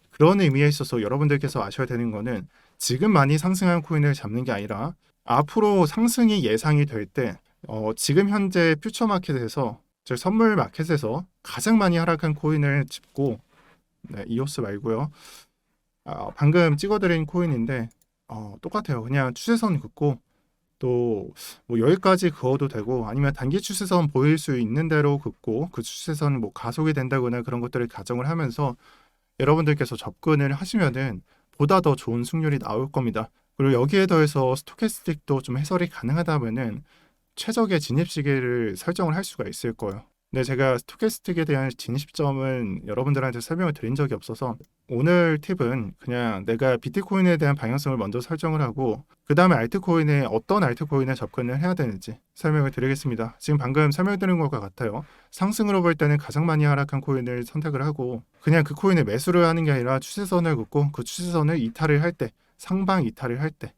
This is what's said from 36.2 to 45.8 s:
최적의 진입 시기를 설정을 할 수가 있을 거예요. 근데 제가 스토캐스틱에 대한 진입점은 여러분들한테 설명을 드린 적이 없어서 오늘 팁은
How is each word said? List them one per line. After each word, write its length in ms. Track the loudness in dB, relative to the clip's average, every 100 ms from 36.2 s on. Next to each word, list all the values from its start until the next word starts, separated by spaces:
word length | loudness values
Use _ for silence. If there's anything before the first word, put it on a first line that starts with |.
| 0 -2 -2 -4 -4 -8 -14 _ _ _ _ -10
최적의 440 | -4 0 2 0
진입 280 | 0 -2 0
시기를 680 | -2 0 0 0 -2 -2 -4
설정을 380 | -6 -2 -2 -2
할 80 |
수가 240 | -6 -8 -10
있을 240 | -6 -6
거예요. 320 | -4 -8 -8 -14 _ _
근데 120 | -4
제가 340 | -2 0 2 0
스토캐스틱에 640 | -4 -4 -4 -4 -4 -2
대한 260 | 0 0 -2 -6
진입점은 1080 | -6 -6 -6 -2 -2 0 -2 -2 -4 -6 -6
여러분들한테 540 | -2 0 0 0 -6
설명을 320 | -6 -2 -2
드린 220 | -2 -4
적이 200 | -2 -2
없어서 420 | -4 -8 -6 -6 -8 -16 _ _
오늘 500 | 0 4 4 4 0
팁은 540 | -2 -2 0 -2